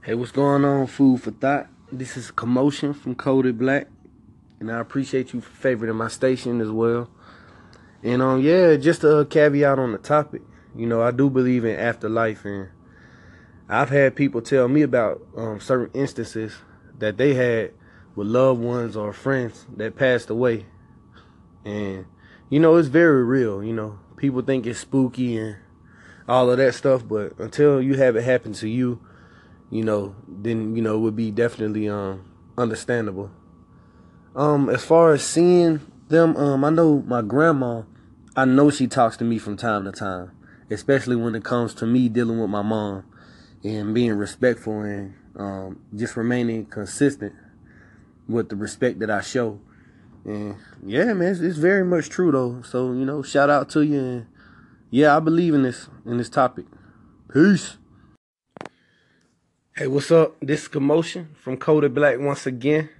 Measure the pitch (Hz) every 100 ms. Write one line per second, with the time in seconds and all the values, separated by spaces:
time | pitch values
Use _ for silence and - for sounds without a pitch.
0 | - 117 123 135 143 143 143 139 131 -
1 | 139 123 127 113 135 139 - _ - 131
2 | 127 131 113 - 113 123 143 143 143 143
3 | - 123 - 135 127 117 131 139 - _
4 | _ _ _ _ _ _ 110 117 117 139
5 | 131 135 127 123 - - 135 123 110 110
6 | 113 - 131 127 127 120 110 107 113 120
7 | 120 _ - - - - - - - _
8 | 110 123 131 131 139 180 175 147 139 160
9 | 151 151 147 160 151 143 143 135 127 104
10 | - 147 151 - - - - 117 117 117
11 | 117 123 139 131 127 123 113 87 117 113
12 | 107 113 113 107 101 101 95 - - -
13 | - - - - - - - 110 135 143
14 | 135 - 139 117 113 135 123 143 143 123
15 | 107 - - - 113 104 - 127 117 127
16 | 135 - 113 110 110 - - - - -
17 | 107 104 139 131 123 117 95 - - -
18 | - - 104 120 135 127 117 120 120 104
19 | 104 101 131 135 120 - - 104 107 -
20 | 131 123 - 110 123 113 98 - - -
21 | _ - _ _ - _ 107 104 101 95
22 | 92 _ - - - 139 160 165 151 147
23 | 170 139 120 135 117 98 107 113 107 104
24 | - - 139 127 120 135 113 113 - 135
25 | 127 123 123 113 110 104 - _ - -
26 | - - - 127 123 123 135 120 143 131
27 | 113 107 101 - 107 - 147 139 131 135
28 | 131 113 120 127 113 101 110 120 123 120
29 | - - - - _ - _ 110 110 104
30 | 101 101 - 95 107 113 110 113 110 107
31 | 113 110 113 104 117 117 107 107 104 104
32 | 98 95 - - - - 120 107 - 120
33 | 104 95 101 - - - _ - - _
34 | - - - 123 147 143 131 123 - 165
35 | 165 147 - 165 175 180 170 156 - -
36 | - 160 165 - 143 135 143 160 165 143
37 | - 120 107 123 160 147 127 117 110 -
38 | - - - - 131 131 147 143 123 131
39 | 117 - 117 113 104 98 117 104 98 95
40 | 104 90 90 - - - _ 107 - 135
41 | 123 120 117 113 101 123 117 - 113 123
42 | 123 113 117 113 104 104 104 110 104 98
43 | - - - - - - 101 107 104 117
44 | 120 104 101 - 127 117 - 107 104 104
45 | 98 - _ - 101 98 95 95 _ 104
46 | 117 - 117 123 120 113 104 - 101 -
47 | 143 139 104 - - _ - - - -
48 | _ _ - 117 98 101 104 - 127 90
49 | 107 104 - 131 117 101 - _ _ _
50 | - - - 104 104 101 - - 95 113
51 | 226 202 175 190 170 160 165 196 185 175
52 | 147 - 180 135 123 123 120 127 127 127
53 | 131 147 135 143 143 147 - 156 151 143
54 | 127 123 113 _ - - - _ _ 120
55 | 147 147 160 165 175 147 127 120 - -
56 | - 120 117 - 131 - - - - _
57 | - _ _ 135 180 190 - - _ _
58 | _ _ _ _ _ - - _ _ _
59 | _ _ _ _ _ _ _ - 147 139
60 | - 165 156 - 139 147 - 151 139 156
61 | 165 185 165 - - 131 - 156 143 127
62 | 147 123 143 139 - 127 131 151 156 _